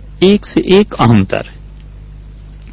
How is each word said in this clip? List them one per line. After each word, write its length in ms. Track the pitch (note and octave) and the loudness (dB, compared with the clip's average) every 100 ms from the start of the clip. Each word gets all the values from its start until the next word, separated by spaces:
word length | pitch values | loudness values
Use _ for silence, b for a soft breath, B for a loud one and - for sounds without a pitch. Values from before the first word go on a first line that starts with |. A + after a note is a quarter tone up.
| - - | -12 -2
ایک 260 | F#3 G3+ - | 0 0 -2
سے 140 | E3 | -4
ایک 340 | - F#3+ G#3 - | 2 2 2 -2
اہم 260 | A#2 G#2+ | 2 2
تر، 180 | F#2+ - - - - - - - - - - - - - - | 0 -6 -8 -18 -20 -20 -20 -20 -20 -20 -20 -20 -20 -20 -20